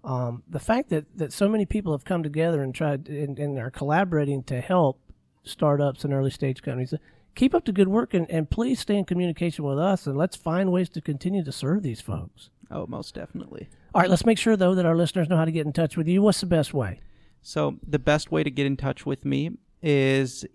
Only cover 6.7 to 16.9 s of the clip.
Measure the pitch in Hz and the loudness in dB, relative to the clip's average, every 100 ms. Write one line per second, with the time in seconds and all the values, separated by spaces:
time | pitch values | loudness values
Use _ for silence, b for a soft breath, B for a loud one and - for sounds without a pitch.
6.7 | 127 127 151 b b b - 254 339 - | -6 -4 -6 b b b 0 2 2 2
7.7 | 190 190 220 - 180 160 165 151 - 247 | 2 4 2 2 0 0 -2 -2 -2 0
8.7 | 247 - 202 - 180 180 156 175 156 143 | -2 0 0 0 0 -2 -2 -4 -2 -2
9.7 | 139 202 185 143 139 185 - 160 175 190 | 0 2 0 0 0 0 -2 -4 0 2
10.7 | 180 170 156 156 143 180 196 143 - 135 | 2 0 -4 -6 -4 -2 -2 -4 -4 -2
11.7 | 202 147 110 - 87 87 - - _ - | 0 -2 -6 -6 -8 -8 -16 -20 _ -12
12.7 | - - - - - - - - - - | -10 -8 -10 -10 -12 -12 -12 -14 -16 -18
13.7 | b b - 180 175 233 220 226 208 180 | b b 2 4 4 4 2 4 4 4
14.7 | 185 170 165 165 185 160 165 160 160 147 | 4 4 4 2 0 2 2 2 0 -2
15.7 | 151 160 170 160 190 208 - 180 165 143 | 0 0 0 2 4 4 4 2 2 2
16.7 | 139 101 | -2 -4